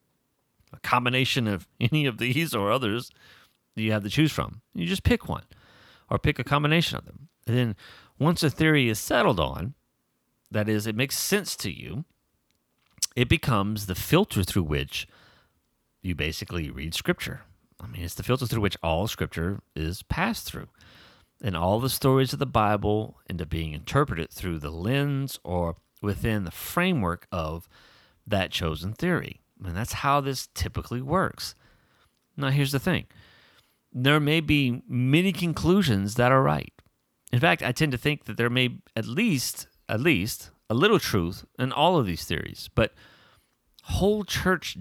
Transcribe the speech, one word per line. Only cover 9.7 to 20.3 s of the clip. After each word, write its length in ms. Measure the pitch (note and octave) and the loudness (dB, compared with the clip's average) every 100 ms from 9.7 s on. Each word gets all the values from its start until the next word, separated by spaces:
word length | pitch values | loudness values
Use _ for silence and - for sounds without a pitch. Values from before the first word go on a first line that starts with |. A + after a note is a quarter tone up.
| - _ _ _ _ _ _ _ | -10 _ _ _ _ _ _ _
that 180 | G#2+ G#2 | -4 0
is, 180 | G#2+ A2 | -2 -2
it 100 | G#2+ | -2
makes 220 | C3+ - | -2 -2
sense 380 | - G#3 F#3 - | 0 -2 -2 -6
to 140 | G2+ | -8
you, 340 | C#2+ - G#2 E3 _ _ _ _ _ _ _ _ _ - | -8 -10 -10 -10 _ _ _ _ _ _ _ _ _ -6
it 140 | - B2 | 0 2
becomes 580 | E3 - A2+ G2+ G#2+ G2+ | 2 2 2 2 -2 -4
the 80 | |
filter 480 | F2+ - D#3 G#3+ G#2+ | -6 2 2 4 0
through 200 | F2+ G#2 | 0 0
which 440 | D#2 D2 C#2 - - _ - _ _ _ _ _ _ _ | 0 0 -2 -6 -10 _ -20 _ _ _ _ _ _ _
you 120 | F#2+ | -6
basically 560 | D#2+ D#2 D#2 - F2 D2+ | -2 -2 -4 -6 -6 -6
read 240 | B1 D#2 | -8 -8
Scripture. 480 | - - F3+ - - - _ _ - | -4 -2 -2 -6 -10 -16 _ _ -18
I 60 | G#2+ | -14
mean, 140 | F#2 | -10
it's 120 | F2 | -8
the 80 | - | -6
filter 240 | - B2+ B2 | 0 0 0
through 160 | A2+ | 0
which 140 | G2+ - | 0 0
all 240 | E2 E2 G#2+ | -2 0 -2
Scripture 540 | - D#2+ - E2+ G2+ - | -4 -6 -4 -4 -4 -8
is 280 | - D#2+ F2+ | -6 -6 -6
passed 440 | - - G3+ | -6 -4 -2